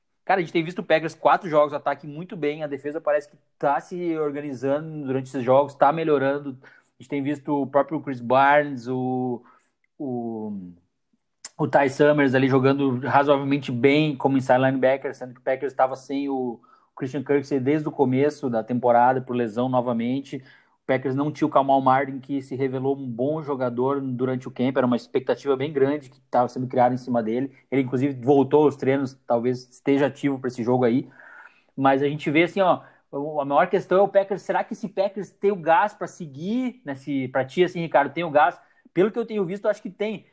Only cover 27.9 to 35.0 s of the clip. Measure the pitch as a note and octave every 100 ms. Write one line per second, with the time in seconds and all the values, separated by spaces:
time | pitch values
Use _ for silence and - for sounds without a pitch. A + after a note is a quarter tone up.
27.9 | C3 C#3+ C3 A#2+ C#3+ C3 D3 D3 C3+ C3
28.9 | C#3 C3 - - A#2+ A#2+ B2 - - -
29.9 | C#3 C#3 C3+ C#3+ C3+ C3 B2+ A#2 B2+ B2
30.9 | B2+ - - - - - _ _ - C3+
31.9 | C3+ C#3+ D3+ - D3+ E3+ G3 F#3 D#3 -
32.9 | _ _ C#3+ D3 D3+ C#3 C#3+ F#3 F#3+ -
33.9 | F#3 G3+ G3 G3 G3 - F3+ G#3+ - G#3
34.9 | -